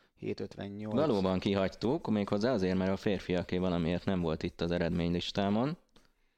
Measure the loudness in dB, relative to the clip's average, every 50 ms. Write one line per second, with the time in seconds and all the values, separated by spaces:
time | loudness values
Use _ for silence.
0 | _ _ _ -10 -6 -6 -6 -6 -8 -10 -10 -10 -10 -10 -10 -8 -6 -2 0 0
1 | 2 2 2 4 4 2 2 2 2 2 2 2 2 0 -2 -2 0 0 0 0
2 | 0 0 0 2 2 0 0 0 2 2 2 2 2 2 2 2 2 2 0 0
3 | 0 0 -2 -2 0 0 0 0 0 0 -2 0 0 2 2 2 2 0 0 0
4 | 0 -2 -2 0 0 0 -2 -2 -2 -4 -4 -2 -2 0 0 0 0 0 0 0
5 | 0 0 0 0 -2 -2 -2 0 0 2 2 0 0 -2 -4 -6 _ _ _ -20
6 | _ _ _ _ _ _ _